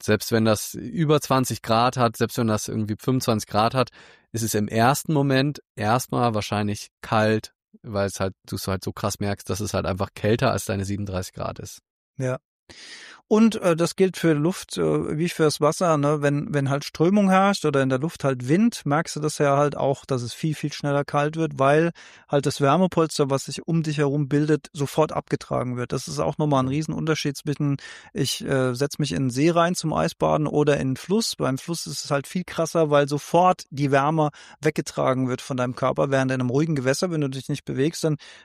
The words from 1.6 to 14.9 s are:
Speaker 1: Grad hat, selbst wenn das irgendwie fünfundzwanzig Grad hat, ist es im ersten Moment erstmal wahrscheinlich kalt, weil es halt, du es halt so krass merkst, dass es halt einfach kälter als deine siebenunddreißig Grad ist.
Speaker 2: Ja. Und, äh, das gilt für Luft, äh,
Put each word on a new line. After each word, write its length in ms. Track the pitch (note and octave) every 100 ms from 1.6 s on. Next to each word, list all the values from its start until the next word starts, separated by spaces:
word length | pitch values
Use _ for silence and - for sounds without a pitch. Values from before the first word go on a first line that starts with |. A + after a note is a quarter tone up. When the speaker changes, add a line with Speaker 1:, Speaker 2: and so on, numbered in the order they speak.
Speaker 1:
Grad 340 | - A2+ B2 C3
hat, 200 | A#2 -
selbst 220 | A2+ -
wenn 80 | A2+
das 220 | G#2+ -
irgendwie 280 | A2 G#2+ G#2
fünfundzwanzig 500 | - C3 - A2 -
Grad 260 | G#2 A#2
hat, 160 | C3 A#2 - - _ _
ist 100 | A2
es 120 | A2+
im 140 | G#2 G#2
ersten 440 | A2+ A#2 C#3+ -
Moment 480 | D3+ C#3 C3 C#3+ - - -
erstmal 580 | G#2 B2 - C3 A#2+
wahrscheinlich 540 | G#2+ - G#2 G#2 G#2 - _
kalt, 500 | - A2+ G#2+ A2 - _ _ _
weil 240 | B2+ G2+ G2
es 140 | -
halt, 120 | F#2+ - -
du 100 | F#2
es 100 | -
halt 160 | F#2
so 100 | -
krass 280 | - G#2 -
merkst, 280 | G2+ G2+ -
dass 100 | F#2+
es 140 | G2+
halt 100 | F#2+ F#2+
einfach 240 | F#2+ G2
kälter 360 | - G#2 A#2+ B2+
als 120 | G2+
deine 200 | - G2+ G2
siebenunddreißig 480 | G2+ G2 F#2 F#2
Grad 240 | - - -
ist. 220 | - - _ _ _ -
Speaker 2:
Ja. 220 | B2+ C3 _ _ - - - - - - -
Und, 300 | G#3+ A3+ A3
äh, 180 | F#3
das 220 | E3 E3+ -
gilt 220 | F#3+ -
für 160 | E3
Luft, 420 | D3 D#3+ - - F3+
äh, 420 | D#3+